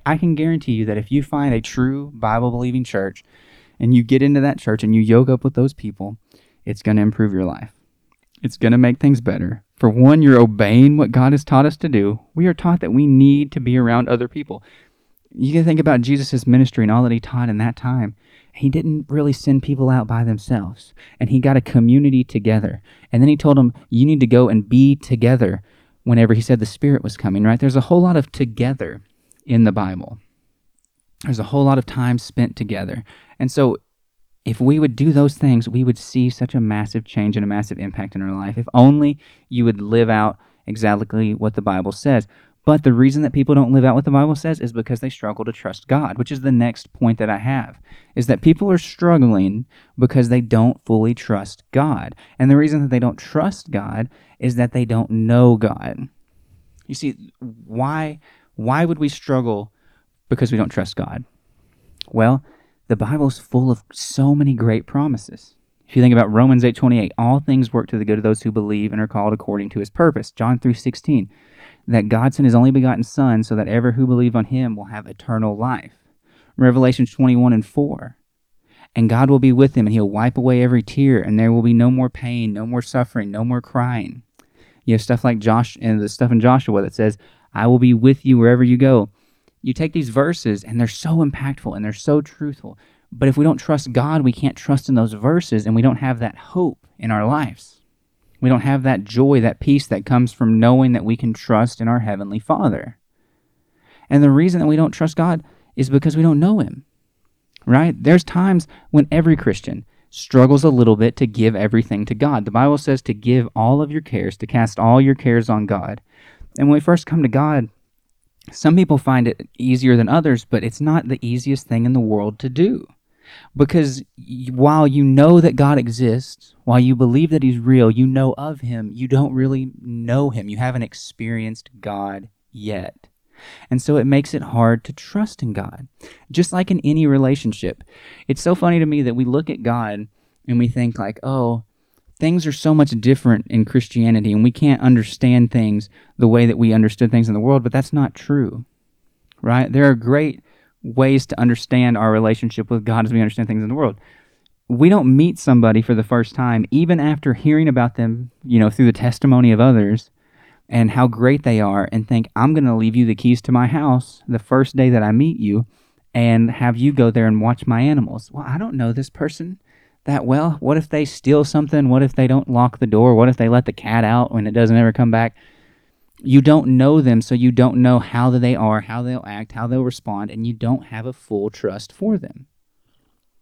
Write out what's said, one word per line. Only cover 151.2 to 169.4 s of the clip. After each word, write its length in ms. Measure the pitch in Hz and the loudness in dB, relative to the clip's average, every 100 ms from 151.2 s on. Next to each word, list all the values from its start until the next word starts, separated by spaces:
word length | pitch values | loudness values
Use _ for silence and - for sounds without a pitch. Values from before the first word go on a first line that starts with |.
| - | -2
to 120 | - | -2
understand 580 | 120 117 - 127 123 113 | -2 -2 -2 0 0 0
our 140 | 110 | 0
relationship 580 | 110 110 113 117 113 107 | 2 0 -2 -4 -8 -4
with 160 | 117 107 | -4 -2
God 200 | 113 110 | -2 0
as 80 | |
we 80 | 113 | 0
understand 260 | 107 113 110 | 0 -2 -4
things 160 | 107 | -4
in 60 | 107 | -4
the 60 | 139 | -2
world. 220 | 131 98 _ _ _ _ _ _ - | -4 -4 _ _ _ _ _ _ -6
We 220 | 120 165 | 2 4
don't 260 | 208 127 135 | 4 4 4
meet 240 | 131 - | 2 0
somebody 420 | - 123 113 110 | 2 4 4 2
for 140 | 113 110 | 0 -2
the 80 | |
first 320 | 107 120 113 - | 0 -2 -2 -4
time, 300 | 123 117 98 | -2 -2 -2
even 280 | 139 170 170 | 0 0 0
after 340 | 151 151 143 | 0 -2 -2
hearing 340 | 120 151 151 160 | 0 0 2 2
about 280 | 127 120 - | 0 -2 -2
them, 360 | 113 117 123 _ | -4 -4 -10 _
you 160 | 131 117 | 0 2
know, 100 | 107 | 2
through 160 | 104 120 | 4 2
the 80 | |
testimony 580 | - 120 - 139 123 123 | 2 -4 0 2 4 4
of 80 | 107 | 6
others 520 | 127 117 101 113 - _ _ _ _ _ _ | 4 4 2 -2 -6 _ _ _ _ _ _
and 240 | 120 113 | 0 0
how 160 | 123 127 | 2 0
great 360 | 110 123 143 | 2 0 2
they 160 | 131 110 | 0 0
are, 300 | 104 101 - | 0 -2 -2
and 160 | 110 110 | -4 -2
think, 220 | 117 113 110 | -2 -2 0
"I'm 180 | 135 | 2
gonna 240 | 156 131 113 | 2 0 0
leave 180 | 113 120 | 0 2
you 100 | 117 | 0
the 100 | 107 | 0
keys 260 | 123 123 | 0 0
to 100 | - | 0
my 140 | 123 123 | 0 0
house 540 | 156 196 127 - - - | 0 0 0 -2 -12 -8
the 100 | 117 | -8
first 380 | - 127 135 135 | 0 0 0 0
day 140 | 127 | 2
that 120 | 120 | 2
I 100 | 107 | 2
meet 280 | 110 156 - | 2 0 -2
you 260 | 104 104 117 _ _ _ _ | -2 -2 -4 _ _ _ _
and 380 | 123 117 113 113 | -2 0 2 0
have 260 | - 120 117 | -2 -4 0
you 140 | 139 | 0
go 180 | 135 117 | 2 2
there 180 | 113 110 | 2 2
and 140 | 107 | 2
watch 240 | 110 120 - | 0 -2 -2
my 160 | 117 | 0
animals." 500 | 135 147 110 110 - | 0 0 -2 -8 -14
Well, 140 | 143 139 | -14 -8
I 100 | 151 | -8
don't 180 | 226 135 | -6 -4
know 180 | 117 | -4
this 160 | 117 135 | -6 -10
person 500 | - 151 - | -8 -8 -8